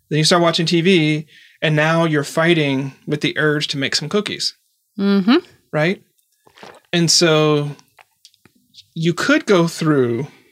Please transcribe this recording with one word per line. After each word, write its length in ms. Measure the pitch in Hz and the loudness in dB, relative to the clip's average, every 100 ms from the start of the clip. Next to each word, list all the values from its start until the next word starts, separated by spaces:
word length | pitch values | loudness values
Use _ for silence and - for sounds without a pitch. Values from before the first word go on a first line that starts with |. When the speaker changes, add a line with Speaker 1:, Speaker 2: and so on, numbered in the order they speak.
| _ | _
Speaker 1:
then 80 | 151 | 0
you 40 | |
start 180 | 156 175 | 0 2
watching 220 | 170 165 165 | 0 0 0
T 160 | 170 | 0
V, 460 | 170 180 151 151 151 - - _ | 2 2 2 -2 -6 -18 -20 _
and 140 | 156 151 | -2 0
now 300 | 156 165 165 | 2 2 0
you're 180 | 151 | 0
fighting 680 | 143 - 165 165 143 135 139 - - | -2 -2 0 2 0 -2 -6 -10 -8
with 140 | 147 | -4
the 160 | 147 - | -4 -2
urge 300 | 151 147 147 | -2 -2 -4
to 80 | 135 | -6
make 180 | 135 - | -4 -4
some 120 | 147 | -4
cookies, 460 | 208 202 87 - - _ _ _ - | -4 -4 -6 -8 -10 _ _ _ -4
Speaker 2:
Mm-hmm. 380 | 202 202 190 311 - _ _ | 0 2 2 0 -2 _ _
Speaker 1:
right? 280 | 156 160 202 _ _ _ _ _ - - - _ | -2 -2 -4 _ _ _ _ _ -20 -20 -20 _
And 160 | 175 165 | -2 2
so 640 | - 170 156 156 151 147 139 _ _ _ _ _ _ _ _ _ - - | 2 4 4 2 0 -2 -10 _ _ _ _ _ _ _ _ _ -20 -14
you 200 | 165 165 | -4 -2
could 320 | 165 - 302 - | 0 0 0 4
go 200 | 180 165 | 2 2
through 600 | - 160 143 123 117 151 - _ | 0 0 2 2 -2 -6 -14 _